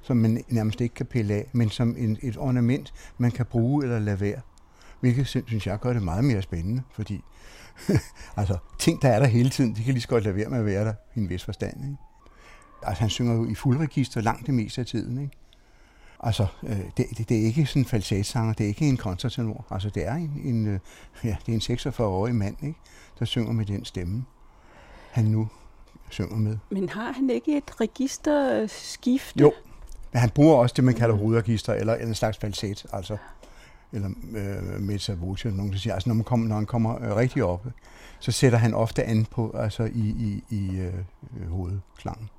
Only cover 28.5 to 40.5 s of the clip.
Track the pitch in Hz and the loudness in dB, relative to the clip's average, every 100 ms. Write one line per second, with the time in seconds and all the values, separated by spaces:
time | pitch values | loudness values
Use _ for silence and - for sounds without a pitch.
28.5 | 220 220 - - - - 262 - - 151 | 2 -2 -6 -14 -4 0 0 0 6 6
29.5 | - - - - - - 123 117 - 151 | 6 -12 -18 -16 -14 -4 2 4 8 8
30.5 | 147 120 - 127 120 120 107 107 113 113 | 10 6 6 4 6 4 4 4 2 2
31.5 | 110 - 104 104 113 117 110 110 110 107 | 0 0 0 2 0 -2 -2 -2 -2 -6
32.5 | 98 101 101 - 98 95 104 - - - | -4 -6 -6 -8 -8 -6 -10 -10 -20 -20
33.5 | - - - - 110 98 98 - 110 98 | -20 -20 -20 -12 -6 -6 -6 -8 -8 -6
34.5 | 98 92 98 101 101 - 92 87 98 120 | -6 -6 -6 -4 -4 -4 -4 -4 -4 -4
35.5 | 95 98 95 117 92 123 113 104 123 113 | -4 -2 -2 -2 -2 0 0 2 0 0
36.5 | 107 107 117 113 120 113 104 127 147 98 | -2 -2 0 0 -2 -2 0 2 2 0
37.5 | 90 113 - - - - - - 117 135 | 0 -6 -14 -18 -20 -20 -10 -4 4 6
38.5 | 113 113 104 113 - 123 113 110 - 113 | 6 4 4 0 0 2 2 2 -2 -4
39.5 | - 113 - 110 117 107 113 110 101 - | -2 -4 -2 -2 0 -2 0 -2 -4 -4